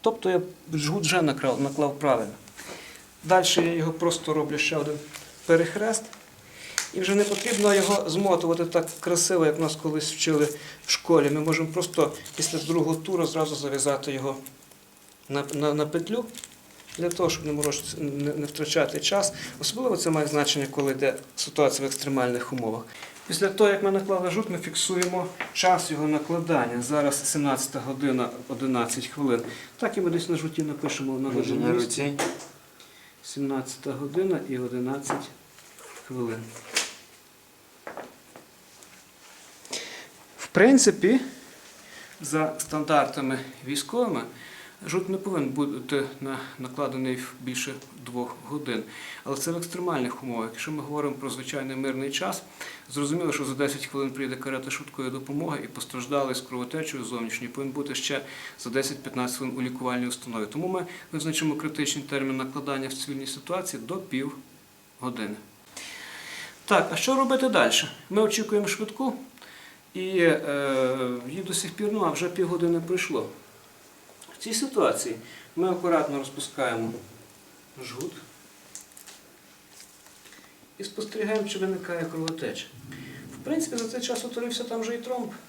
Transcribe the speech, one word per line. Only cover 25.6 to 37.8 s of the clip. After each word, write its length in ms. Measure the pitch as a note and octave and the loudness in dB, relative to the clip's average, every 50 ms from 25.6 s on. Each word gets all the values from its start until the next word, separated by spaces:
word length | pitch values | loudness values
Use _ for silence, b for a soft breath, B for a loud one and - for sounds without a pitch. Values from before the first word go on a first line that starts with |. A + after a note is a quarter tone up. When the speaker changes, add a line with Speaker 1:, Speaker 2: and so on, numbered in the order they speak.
| - F#3 F#3 F3+ F3+ - | 6 6 6 6 4 -2
Speaker 1:
його 160 | D#3 C#3+ D3+ | -2 0 2
накладання. 720 | D3+ D3+ D3 D3+ - E3 E3+ D#3+ E3 D#3+ C#3 A#2+ A#2 A#2+ A#2+ | 2 2 2 2 0 -2 -2 2 2 4 4 4 2 0 -2
Зараз 440 | A#2+ B2 D3+ D3 C#3+ C#3+ C#3 - - - | 0 2 2 4 4 4 2 0 -2 0
сімнадцята 480 | - D#3 C#3+ C#3+ C3 C3 - - - C#3 | 0 2 2 2 2 2 0 -4 -4 -6
година, 500 | A#2 B2+ C3+ C3 C#3+ C#3 B2+ B2+ A#2+ A#2 - - - | -6 -4 -4 0 2 2 2 2 2 0 -4 -10 -8
одинадцять 600 | - C3+ A#2+ C#3 C3 B2+ A#2+ A#2 A#2 - C3+ A#2+ | -8 -6 -2 0 2 2 2 2 0 -2 -4 -4
хвилин. 340 | - - D3+ C#3+ C3 A#2+ A#2 - B B B B B B | -8 -4 0 2 4 4 2 0 B B B B B B
Так 200 | - A#3 G#3 - | -2 -2 0 2
і 40 | G#3 | 2
ми 80 | F#3 F3 | 2 2
десь 200 | E3 E3+ E3 - | 2 2 0 0
на 80 | E3+ | -2
жгуті 260 | D#3 D#3 D#3 D#3 - D#3 | 0 0 -2 -2 -2 -2
напишемо 560 | D3+ D3 D3 - C#3+ - - C#3 C3+ C3+ B2+ | -2 -2 -2 -2 -4 -2 -2 -2 -2 -2 0
на 100 | C3+ C#3 | 0 0
Speaker 2:
Може, 100 | B2 C#3 | 0 0
Speaker 1:
видному 280 | C3 C3 C3+ A#2+ A#2+ | 2 2 0 2 2
Speaker 2:
на 60 | B2 B2 | 4 4
Speaker 1:
місці. 280 | A#2+ A#2+ A#2 - C#3 | 4 2 0 0 0
Speaker 2:
руці? 220 | C#3 C#3+ C#3+ C#3 - E4+ - - - - - - - - - B B B B B B B B B - | 0 -2 0 0 -2 -2 -4 -6 -12 -16 -18 -20 -20 -20 -20 B B B B B B B B B -16
Speaker 1:
Сімнадцята 680 | - - C#3 C#3 C3+ C3+ C3+ B2+ - - - - C#3 | -12 -6 -4 -2 0 0 -2 -2 -6 -10 -8 -6 -6
година 480 | C3 B2 C#3+ C#3 C#3+ F3 F#3+ F#3+ F3 D3 - - | -6 -4 -6 -2 0 0 2 2 2 0 0 -4
і 80 | C3 | -4
одинадцять 720 | B2 B2 A#2+ B2 B2 B2 C3 C3+ C#3+ C#3 - - - - - - - - - - - - - - - - - - - - | -4 -2 -2 -2 -2 -2 -2 -2 -4 -2 -2 -4 -4 -4 -10 -16 -20 -20 -20 -20 -20 -20 -20 -20 -20 -20 -18 -18 -18 -14
хвилин. 360 | - C3 B2+ B2 A2+ A2+ A2+ A2+ A2+ A2+ - - - - - - - - - - - - - - - - - - - - - - - - - | -10 -6 -4 -4 -4 -4 -6 -8 -12 -14 -16 -14 -2 -2 -2 -2 -2 -8 -16 -20 -20 -20 -20 -20 -20 -20 -20 -20 -20 -20 -20 -20 -20 -20 -16